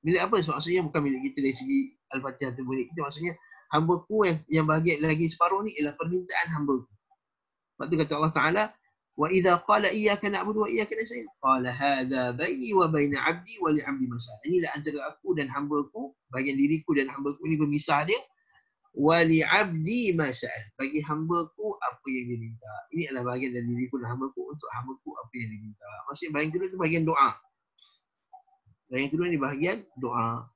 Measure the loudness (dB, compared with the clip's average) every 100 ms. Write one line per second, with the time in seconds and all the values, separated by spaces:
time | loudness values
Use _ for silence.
0 | 2 2 4 2 2 -2 0 0 2 0
1 | 0 0 -2 0 0 0 0 0 0 _
2 | _ -6 -6 -6 -6 -6 -4 -4 -4 -4
3 | -6 -4 -6 -6 _ -20 _ 2 4 2
4 | 2 2 4 4 2 2 4 4 4 2
5 | 2 4 2 4 2 2 -2 -2 -4 -2
6 | -2 -2 -2 -2 -2 -2 0 0 -2 _
7 | _ _ _ _ _ _ _ _ -2 0
8 | 0 2 2 4 2 2 0 -4 _ _
9 | _ -2 2 4 6 4 4 4 4 2
10 | 2 2 0 -2 -2 -2 0 0 -2 -4
11 | -6 -8 -12 _ 2 2 2 0 2 2
12 | 0 0 0 -2 -2 -2 2 4 4 4
13 | 2 2 0 -2 -6 -2 2 2 0 -4
14 | -2 -4 -8 -10 0 0 0 -4 -6 -6
15 | -8 -10 -2 -2 -2 -4 -2 -2 -2 -8
16 | -12 _ _ -4 -2 2 4 2 2 0
17 | 0 -2 -6 -4 -2 0 2 0 2 0
18 | 2 -2 -2 _ _ _ _ _ _ 0
19 | 4 6 8 6 6 2 2 0 0 2
20 | 2 2 0 -2 -6 -8 -12 _ -4 -4
21 | -4 -4 0 -2 -2 _ -8 -4 -6 -8
22 | -6 -6 -4 -6 -8 -14 -14 -16 -8 -6
23 | -6 -4 -4 -4 -4 -4 -4 -4 -4 -6
24 | -6 -6 -6 -8 -12 -12 -12 -10 -10 -12
25 | -14 -16 -14 -10 -10 -12 -16 -18 -18 -16
26 | -14 -12 -6 -2 -2 -2 -6 -2 0 0
27 | 0 4 2 0 _ _ _ _ -20 -20
28 | _ _ _ -20 _ _ _ _ _ -4
29 | -2 -2 0 0 -2 -2 -2 -2 -8 -8
30 | -4 -2 -2 -4 -10